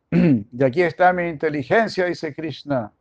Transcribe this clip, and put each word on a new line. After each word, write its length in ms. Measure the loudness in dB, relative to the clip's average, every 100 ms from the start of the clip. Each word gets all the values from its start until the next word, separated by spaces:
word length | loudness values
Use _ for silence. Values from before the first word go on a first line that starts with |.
| _
<clears throat> 0 |
Y 540 | 2 4 2 0 -2
aquí 160 | 0 2
está 320 | 0 2 2
mi 160 | 2 -2
inteligencia, 760 | -4 -4 -4 0 0 0 -2 -4
dice 280 | -4 -8
Krishna. 560 | -8 -10 -10 -4 -4 -4 _